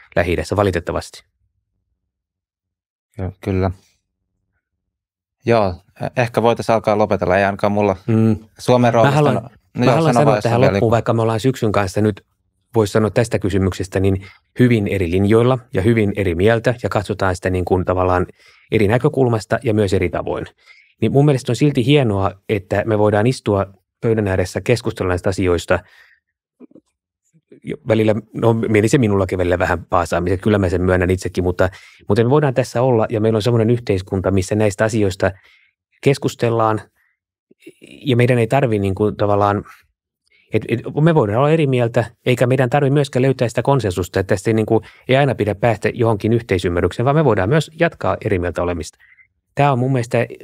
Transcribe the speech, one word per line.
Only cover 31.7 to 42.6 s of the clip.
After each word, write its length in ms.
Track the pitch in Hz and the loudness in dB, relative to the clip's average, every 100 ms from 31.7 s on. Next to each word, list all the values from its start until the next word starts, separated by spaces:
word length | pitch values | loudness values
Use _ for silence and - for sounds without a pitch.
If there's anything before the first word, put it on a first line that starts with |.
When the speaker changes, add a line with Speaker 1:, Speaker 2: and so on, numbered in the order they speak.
| - - - - | -2 -18 -16 -2
Speaker 1:
mutta 160 | 104 | 0
me 60 | 117 | 2
voidaan 240 | 147 147 | 2 2
tässä 280 | 127 123 117 | 0 -2 -2
olla 240 | 131 117 107 | 0 2 0
ja 120 | 117 | 0
meillä 160 | 110 110 | 0 0
on 40 | |
semmoinen 280 | 104 120 110 | 0 2 2
yhteiskunta, 600 | 120 - 98 92 98 95 | 0 -2 -4 -2 -4 0
missä 240 | 98 92 107 | 0 0 0
näistä 280 | 107 - 110 | 0 0 -2
asioista 460 | 113 101 90 95 95 _ _ _ _ _ _ | 0 -2 -2 -4 -4 _ _ _ _ _ _
keskustellaan 800 | - 139 - - 117 117 110 110 - _ _ _ _ _ _ _ - - - - 143 | 0 0 -2 -4 -2 0 0 -2 -6 _ _ _ _ _ _ _ -20 -20 -20 -10 -2
ja 100 | 117 | 2
meidän 220 | 123 123 | 2 2
ei 100 | 113 | 2
tarvi 320 | 135 131 107 | 0 0 0
niin 160 | 98 92 | -2 0
kuin 200 | 107 98 | -2 0
tavallaan, 480 | 104 101 101 101 92 - _ _ _ _ _ _ _ | 0 2 2 0 -6 -18 _ _ _ _ _ _ _
et, 100 | 110 - | -6 -4
et 120 | 123 131 139 | -6 -4 0
me 140 | 160 156 | 2 2
voidaan 240 | 107 110 | 2 2
olla 100 | 143 | 2
eri 160 | 160 143 | 2 0
mieltä, 380 | 127 117 120 110 - - | 0 0 -2 -4 -4 -2
eikä 220 | 123 123 | 0 2
meidän 220 | 131 | 2